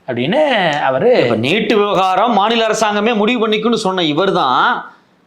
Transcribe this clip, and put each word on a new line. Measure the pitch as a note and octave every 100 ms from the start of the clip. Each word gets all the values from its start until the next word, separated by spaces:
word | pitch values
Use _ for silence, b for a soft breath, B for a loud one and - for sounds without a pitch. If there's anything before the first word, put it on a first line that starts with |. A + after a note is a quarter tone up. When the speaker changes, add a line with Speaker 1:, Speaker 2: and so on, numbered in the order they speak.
| -
Speaker 1:
அப்படின்னு | A#2+ C3+ C4 D4+ A3 E3+
அவரு | D3 C#3+ C3 A3+ A3+
Speaker 2:
இப்ப | A#2+ A2
நீட் | B2+ G#3+ G#3+
விவகாரம் | G#3+ G#3 F3+ F#3+ F#3 A#3+
மாநில | G3+ G#3+ A#3 A3
அரசாங்கமே | A3 G#3+ G#3 G#3+
முடிவு | A3 G#3 B3 A3
பண்ணிக்குன்னு | G#3+ A3
சொன்ன | A#3 F#3+ F#3+
இவர்தான் | D#3+ D3 G3 F3 C#3 C3+ G#3+ G#3+ - B B B